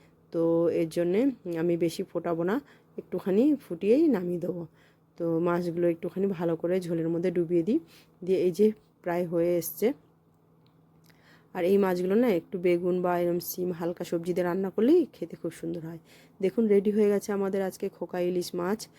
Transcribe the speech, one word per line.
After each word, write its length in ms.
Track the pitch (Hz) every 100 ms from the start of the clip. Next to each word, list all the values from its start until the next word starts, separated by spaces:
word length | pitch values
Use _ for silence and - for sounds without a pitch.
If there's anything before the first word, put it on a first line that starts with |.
| _ _ _
তো 360 | 170 165 165 170
এর 200 | 170 165
জন্যে 420 | 175 175 190 277 240 185 165
আমি 180 | 175 170
বেশি 260 | 170 -
ফোটাবো 400 | 185 175 170 165
না, 180 | 170 247 - - _ -
একটুখানি 580 | - 185 - 190 285 269
ফুটিয়েই 520 | - 175 196 254 330
নামিয়ে 300 | 214 175 175
দেবো। 280 | 160 180 165 _ _ _ _ -
তো 240 | 170 165
মাছগুলো 480 | 175 175 175 170 170
একটুখানি 380 | 170 175 - 196
ভালো 300 | 170 170 160
করে 240 | 170 185
ঝোলের 280 | 170 170 160
মধ্যে 220 | 170 175
ডুবিয়ে 320 | 175 165 175
দিই, 160 | 165 294 - - _ _
দিয়ে 140 | 175 185
এই 120 | 180
যে 220 | 170 214 214 _ _
প্রায় 240 | - 175 175
হয়ে 300 | 170 170 175
এসছে। 360 | 165 - 214 285 _ _ _ _ _ _ _ _ _ _ _ _ _ - _
আর 100 | 185
এই 140 | 175 196
মাছগুলো 360 | 196 180 180
না 140 | 202 254
একটু 300 | 175 - 185
বেগুন 440 | 180 175 180 180
বা 180 | 180 175
এরম 180 | 175 175
শিম 340 | - - 180
হালকা 320 | 170 170 175
সবজি 280 | 175 175 170
দিয়ে 120 | 175
রান্না 260 | 175 175 196
করলেই 360 | 190 226 349 302
খেতে 240 | - 170 175
খুব 160 | 170
সুন্দর 340 | - 165 170 160
হয়। 120 | 165 - - - -
দেখুন 280 | 190 - 220
রেডি 220 | 202 202
হয়ে 180 | 208 208
গেছে 240 | 202 -
আমাদের 300 | 202 196 196
আজকে 260 | 190 - 196
খোকা 320 | - 175 180
ইলিশ 340 | 180 180 175
মাছ 340 | 175 175 220 -